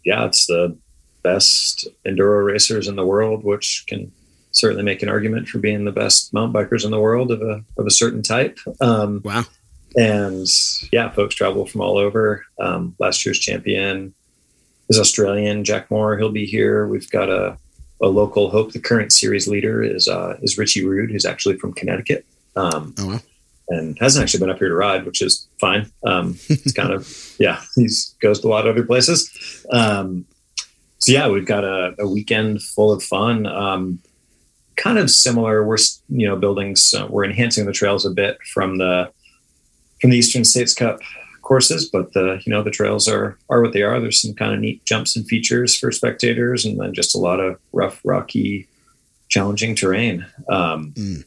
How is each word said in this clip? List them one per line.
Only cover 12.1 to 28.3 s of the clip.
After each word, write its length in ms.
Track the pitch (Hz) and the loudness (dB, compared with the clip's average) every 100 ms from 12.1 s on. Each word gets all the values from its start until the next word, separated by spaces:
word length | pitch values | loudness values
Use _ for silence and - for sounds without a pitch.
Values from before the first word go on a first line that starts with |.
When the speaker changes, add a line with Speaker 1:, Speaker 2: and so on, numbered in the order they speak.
| 110 107 104 - - | 2 0 -2 -8 -6
Speaker 1:
Um, 340 | 95 90 87 90 | -4 -4 -6 -2
last 260 | 101 - 101 | -2 0 -2
year's 140 | 92 | -4
champion 760 | - 95 104 98 98 95 95 _ _ _ _ _ _ _ - | -4 -4 -2 -2 -2 -4 -8 _ _ _ _ _ _ _ 2
is 100 | - | 4
Australian, 640 | 98 - 101 101 104 104 | 4 2 2 2 -2 -2
Jack 260 | 101 101 - | -2 -4 -2
Moore. 280 | 107 107 104 | 0 0 0
He'll 120 | 107 | -2
be 140 | 107 101 | -2 -2
here. 400 | 110 104 107 104 | 0 2 2 0
We've 220 | 101 92 | -4 -2
got 200 | 101 95 | -2 0
a, 280 | 95 98 - _ - - - | 0 -2 -6 _ -20 -14 0
a 60 | 98 | 2
local 400 | 98 101 104 98 | 4 4 4 2
Hope 240 | 104 107 | 2 0
the 60 | - | -4
Current 340 | - 117 104 | 0 0 4
series 340 | - 107 101 98 | 2 2 0 0
leader 340 | 101 110 113 | -2 0 0
is, 280 | 110 95 - | -2 0 0
uh, 260 | 90 90 90 | 0 -4 -4
is 160 | - - | -4 -2
Richie 260 | 104 101 95 | 0 0 0
Rude, 240 | 95 113 | 0 0
who's 140 | 107 90 | -2 -4
actually 320 | 90 98 95 | -2 -2 -2
from 140 | 95 | -4
Connecticut. 520 | 87 92 90 - - - _ _ 98 | -6 -4 -4 -2 -4 -6 _ _ -4
Um, 360 | 90 78 78 90 | -2 -2 -6 -8
Speaker 2:
Oh, 80 | 98 | -6
wow. 120 | 110 - _ _ _ - | -8 -10 _ _ _ -8
Speaker 1:
and 280 | 85 80 73 | -6 -6 0
hasn't 220 | 127 143 | 2 2
actually 200 | 110 90 | 2 0
been 80 | 95 | -2
up 100 | 92 | 0
here 80 | 95 | 0
to 60 | 85 | 0
ride, 300 | 101 95 95 | 0 0 -4
which 160 | - | -4
is 260 | 95 - - - | -2 -2 -4 -4
fine. 300 | 98 101 107 - - | 0 0 -4 -6 -2
Um, 320 | 92 87 87 - | 0 -2 -6 -2
it's 240 | 147 - | 0 0
kind 180 | - 92 | -4 -2
of, 160 | 95 - - - - | -4 -6 -18 -10 0
Speaker 2:
<laughs> 40 | |
Speaker 1:
yeah, 220 | 98 82 - - | 0 0 -2 2
he's 380 | 110 - - - | 2 2 -6 0
goes 180 | 107 | 2